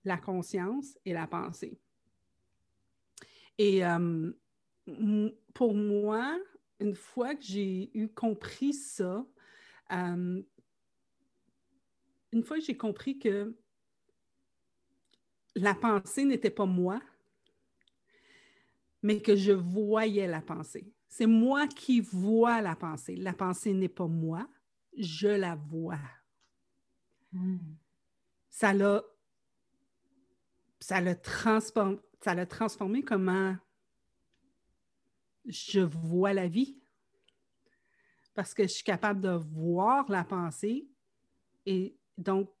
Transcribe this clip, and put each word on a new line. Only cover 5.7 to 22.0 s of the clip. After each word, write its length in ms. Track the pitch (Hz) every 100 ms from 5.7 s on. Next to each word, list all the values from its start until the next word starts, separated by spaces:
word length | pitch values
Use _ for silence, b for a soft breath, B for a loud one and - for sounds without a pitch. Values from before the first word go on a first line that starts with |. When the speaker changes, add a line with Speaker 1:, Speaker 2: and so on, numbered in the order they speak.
Speaker 1:
moi, 640 | 208 208 208 208 214 262 339 392 - _ _
une 160 | 208 190
fois 400 | - - 247 294
que 80 |
j'ai 520 | 233 196 196 185 196 220
eu 120 | 214
compris 640 | - 226 214 - - 277
ça, 520 | 285 - - 180 196 262 _ b b b b -
euh, 480 | 185 180 175 180 180 196 _ _ _ _ _ _ _ _ _ _ _ _ _ _ _ _ _ _
une 100 | 226
fois 140 | 233 311
que 80 | 311
j'ai 100 | -
compris 420 | 220 202 269 277
que 360 | 226 202 208 233 _ _ _ _ _ _ _ _ _ _ _ _ _ _ _ _ _ _ _ -
la 200 | 202 202
pensée 500 | 233 202 - - 277
n'était 240 | 247 208
pas 160 | - 190
moi, 340 | 180 180 220 - _ _ _ _ _ _ _ _ _ _ b b b b b b b _ _
mais 180 | 208 208
que 140 | 214 202
je 160 | 196
voyais 760 | 196 175 190 208 220 226 202 190
la 140 | 160
pensée. 500 | 160 160 151 - 190 _ _
C'est 200 | - 226
moi 400 | 226 240 277 294
qui 340 | - - 240